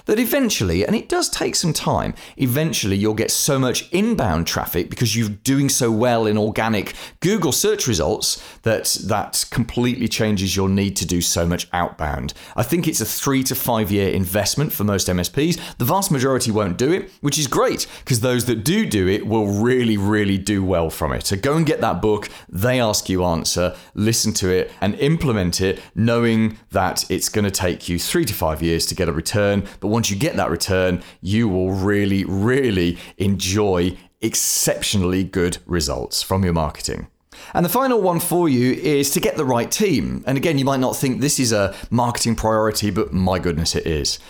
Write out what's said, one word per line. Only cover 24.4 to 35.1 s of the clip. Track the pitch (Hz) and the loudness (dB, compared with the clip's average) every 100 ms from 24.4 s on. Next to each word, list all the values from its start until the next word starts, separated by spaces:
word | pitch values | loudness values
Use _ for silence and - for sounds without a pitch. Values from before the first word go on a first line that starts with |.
| 92 | 0
it | 92 - - | 0 0 -2
and | 101 101 | -4 0
implement | 139 165 135 113 90 - | 0 2 2 2 0 0
it, | 95 95 - | 0 -2 -6
knowing | - 113 120 117 113 110 110 - | 0 2 4 4 2 2 -2 -4
that | 95 92 - - | 0 0 -2 -2
it's | 92 - | -2 0
gonna | 107 101 | 0 0
take | - 92 - - | 0 -2 -2 -2
you | 87 | -2
three | - 175 147 | 0 0 0
to | |
five | 101 80 78 | 0 -2 0
years | 82 82 - | 0 0 -2
to | - | -2
get | 85 | -2
a | |
return. | 76 - 101 101 101 95 - | -2 -2 0 2 2 -2 -6
But | 98 | -2
once | 113 110 | 0 0
you | 98 | 0
get | 156 - | -2 0
that | 76 | -2
return, | 85 - 92 92 87 - - | -2 0 2 2 0 -6 -10
you | 92 107 117 | -2 2 2
will | 92 92 | 2 0
really, | 95 95 101 101 98 90 | 0 2 2 2 2 0
really | 98 107 131 127 92 87 85 - - | 0 2 2 2 2 2 0 -10 -4
enjoy | 98 98 90 101 104 90 90 - - _ | 0 0 0 0 2 2 0 -2 -16 _
exceptionally | 113 - - - - - - 104 90 | -4 -2 -2 0 0 -2 0 0 2